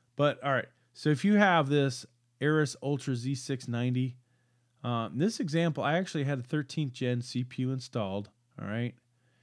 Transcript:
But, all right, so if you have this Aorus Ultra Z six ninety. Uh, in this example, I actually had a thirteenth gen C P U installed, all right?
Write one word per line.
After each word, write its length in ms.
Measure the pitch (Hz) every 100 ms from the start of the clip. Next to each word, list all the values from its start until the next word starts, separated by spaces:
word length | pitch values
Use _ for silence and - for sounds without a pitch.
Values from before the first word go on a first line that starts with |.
| _ -
But, 280 | 147 -
all 80 | 143
right, 180 | 127 - _ _
so 160 | - 156
if 140 | 143
you 120 | 196 208
have 340 | 202 170 135
this 360 | 147 139 123 - _ _ -
Aorus 340 | 143 156 147 -
Ultra 340 | 139 139 139 123
Z 200 | 123 135
six 320 | - 131 123
ninety. 500 | 117 123 127 127 123 _ _ _ _ _ _
Uh, 260 | 123 117 110
in 60 | 107
this 220 | 190 -
example, 440 | 165 160 170 147
I 140 | 131 170
actually 260 | 185 156
had 160 | 139 139
a 40 |
thirteenth 500 | 123 151 135 - 143
gen 280 | 123 123 123
C 220 | 123 123
P 200 | 123 -
U 80 | 127
installed, 580 | 131 - 123 98 98 101 _ _ -
all 60 | 101
right? 260 | 110 120 - _ _ _ _